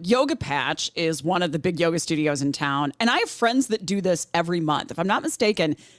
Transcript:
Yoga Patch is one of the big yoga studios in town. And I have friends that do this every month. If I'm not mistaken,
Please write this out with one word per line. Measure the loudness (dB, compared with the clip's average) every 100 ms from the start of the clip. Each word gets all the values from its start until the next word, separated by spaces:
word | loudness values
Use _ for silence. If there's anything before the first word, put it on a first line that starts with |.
Yoga | 2 2 2 -2
Patch | -2 -2 -2 -2 -6
is | -2 -2 -2
one | -2 0
of | 0
the | -2
big | -2 0
yoga | 0 0
studios | 0 0 0 0
in | -2
town. | -2 0 0 -2 0
And | 0
I | 2
have | -2
friends | 0 2 2 2
that | -2
do | -2 0
this | 0 0 0
every | -2 0 0
month. | 0 0 -2
If | -4
I'm | 0
not | 0
mistaken, | -2 0 2 2 0 -2 -10